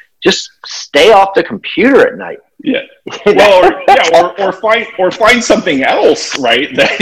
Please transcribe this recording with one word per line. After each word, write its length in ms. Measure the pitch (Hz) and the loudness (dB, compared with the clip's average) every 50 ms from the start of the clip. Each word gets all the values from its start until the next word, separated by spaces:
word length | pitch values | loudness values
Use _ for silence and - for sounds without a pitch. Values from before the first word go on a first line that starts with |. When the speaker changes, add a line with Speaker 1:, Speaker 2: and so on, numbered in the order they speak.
| - _ _ _ | -20 _ _ _
Speaker 1:
Just 280 | - - - - - - _ _ - | -2 -2 -2 -4 -6 -14 _ _ -20
stay 480 | - - - - - - 143 165 214 | -18 -16 -16 -10 -4 0 2 4 4
off 220 | 214 196 196 196 - | 4 4 4 2 0
the 80 | 190 165 | -4 -4
computer 600 | - 110 - - - - 165 208 269 277 190 - | -4 -6 -12 -12 -8 -4 -2 0 2 4 4 2
at 100 | - - | 2 -2
night." 220 | 95 92 85 - - _ _ _ - | -6 -12 -14 -14 -16 _ _ _ -10
Speaker 2:
Yeah. 180 | - - - - - - _ _ - | -6 -6 -6 -6 -6 -10 _ _ -18
Speaker 1:
<laughs> 220 | - - - - | -18 -12 -4 -2
You 80 | 208 - | 0 2
know? 100 | - 605 | 4 4
Speaker 2:
Well, 200 | 622 190 185 349 | 4 4 4 4
or, 180 | 381 - - - - | 2 0 0 0 2
yeah, 320 | 202 - - - 165 165 | 2 2 2 2 2 2
or, 200 | 175 175 - 202 | 2 0 -2 -4
or 120 | 190 190 | -4 -4
find, 340 | 180 - 220 214 226 233 208 - - - | -4 -4 -2 -2 -2 -2 -4 -6 -6 -4
or 120 | 185 180 | -2 -2
find 320 | - - 220 220 240 240 226 | -2 0 2 2 2 2 2
something 380 | - 214 190 - 185 147 131 131 | 0 0 0 0 -2 -2 -2 -2
else, 540 | - 269 370 427 - 147 - - - - - | -2 0 2 2 0 0 0 -4 -10 -8 -6
right? 300 | 131 117 117 123 151 - | -2 -2 -2 -2 -4 -4
<laughs> 40 | 127 | -2
That, 220 | 135 139 - - - | -2 -2 0 0 -2